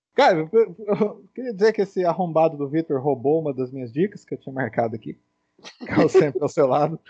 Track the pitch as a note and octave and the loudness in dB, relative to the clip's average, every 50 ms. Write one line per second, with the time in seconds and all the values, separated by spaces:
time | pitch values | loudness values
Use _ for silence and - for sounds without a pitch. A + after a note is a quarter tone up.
0 | _ _ _ - C4+ C4+ G3 D#3+ D#3+ D#3+ G#3+ A3+ A3+ G3 F3 - A3 G3+ G3+ - | _ _ _ 2 4 4 4 2 0 0 2 2 2 2 -2 -8 -6 -4 -2 0
1 | G#3+ G#3 F3 - - _ _ - B3+ B3+ A3+ F3+ G3+ A3+ G#3+ - G3 F#3+ - G3 | 0 -2 -4 -8 -20 _ _ -12 -10 -8 -4 0 2 2 2 2 -2 -2 -2 -2
2 | F3+ E3+ E3 E3 F#3 E3+ D#3 D#3+ D#3+ E3 D#3 D3 C#3+ C#3 C#3 E3 D#3+ - D3 C3 | 0 0 0 -2 -2 -2 2 2 2 2 2 -2 -6 -4 -2 -2 -2 -2 -2 -2
3 | B2 D3 C#3 A#2+ A#2 C#3 D3+ E3 D#3+ D3 C#3 B2 C3 B2 C3 C3+ B2+ A#2+ A2+ C#3+ | 0 0 -2 0 0 0 0 0 0 -2 -4 -4 -6 -6 -8 -10 -12 -8 -4 -2
4 | F3+ G#3+ - - _ - D3 B2+ - - C3+ C3 C3+ A2 - - A#2 A2+ A2 A2+ | -2 -2 -4 -8 _ -12 -12 -12 -12 -10 -8 -6 -6 -4 -2 -2 -2 -2 -2 -6
5 | - - - - _ _ _ _ _ _ _ _ - - - - - - - - | -10 -12 -16 -16 _ _ _ _ _ _ _ _ -20 -20 -20 -16 -10 -4 0 2
6 | - - - F#4+ E3 D3 C3+ F#4+ D3+ C3 - - D3 C3 B2+ D3 D3 D3 E3 - | 2 4 4 4 4 4 2 -2 -4 -2 0 2 2 2 2 2 0 0 -4 -6
7 | _ | _